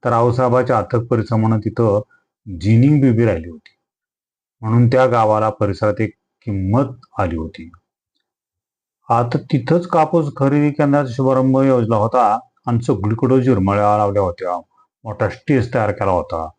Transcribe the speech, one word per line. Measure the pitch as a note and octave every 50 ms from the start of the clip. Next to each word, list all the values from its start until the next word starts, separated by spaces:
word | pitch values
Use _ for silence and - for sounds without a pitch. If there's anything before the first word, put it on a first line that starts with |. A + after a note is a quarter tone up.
| -
तर | B2+
रावसाहेबाच्या | A#2 A#2 A#2+ B2 A#2+ B2+ C3 B2 A#2+ B2+ B2 B2 C3 A2+
अथक | G2+ - -
परिश्रमानं | A#2 A#2 - B2+ A#2+ G#2+ - A#2 A2 A2 A2 A2+ A2
तिथं | G2+ A2 - - A#2 A2 G2+ G#2 G#2 _ _ _ _ _ _ _ _ - F#2 E2
जिनिंग | D#2+ G#2 A2+ A2+ B2 C#3+ D3+ D3
बी | C3+ C3
उभी | A#2 G#2+ A#2
राहिली | A2 F#2+ D#2+ D#2+ E2+
होती, | E2 D#2 _ - _ _ _ _ _ _ _ _ _ _ _ _ _ _ _ _ _ _
म्हणून | A#2 A2 A2 A#2+ B2 A#2
त्या | B2+ B2+ C3
गावाला | B2+ A#2 A#2 A2 G#2+ G#2+ G#2+ G#2+ A2
परिसरात | G#2 - A2 G2 G2 - - G#2 G#2 -
एक | A2 G2+ - _ _ _ _ _ _
किंमत | A#2 G2+ G2 F#2+ F#2+ G2+ B2+ C#3 B2 - - _ _ _ -
आली | G2 F2 E2+
होती. | E2 D#2+ D#2+ - - E2 E2 - _ _ _ _ _ _ _ _ _ _ _ _ _ _ _ _ _ _ _ _ _ _ _ _ _ _ -
आता | - A#2+ A#2+ A#2+ - D3+
तिथंच | - - - C#3 A#2 - E3 F3 F3
कापूस | F3+ - F3 D#3+ D#3 - E3+ D#3 C#3+ -
खरेदी | - C3+ C3+ C#3 D3 D3 D3
केंद्राचा | C#3+ - D3+ C#3+ C#3 D3 C#3+ B2+ A2+
शुभारंभ | C3 C3+ C3 C3+ C3 C3 C3 C3 C3
योजला | C3+ C3+ C3 B2 A#2 G#2+ A#2
होता | G#2 G#2+ A2 - B2+ B2 G#2 G#2 A#2 - _ _ _ _
आणि | C3 A#2 A#2 A#2
सगळीकडं | - C3+ F#2+ F#2+ G#2+ A2+ A2+ - B2+ C3 C3
झिरमळ्या | A#2+ C3 B2+ G2+ F#2+ G2 G2+ G#2 G#2 G#2 G#2
लावल्या | G#2 G#2 G2+ G2 G#2 G2
होत्या. | F#2 E2+ - F#2 F2+ F2+ F2 E2+ _ _ _ _ _ _ _ _
मोठा | A2+ G#2 - A#2 G2+
स्टेज | - - _ - D3+ C3 A2+ A#2+ -
तयार | B2 A2 G#2
केला | F#2+ - G#2+ G2
होता. | F#2 F2 E2+ - - E2 D#2+ F2 -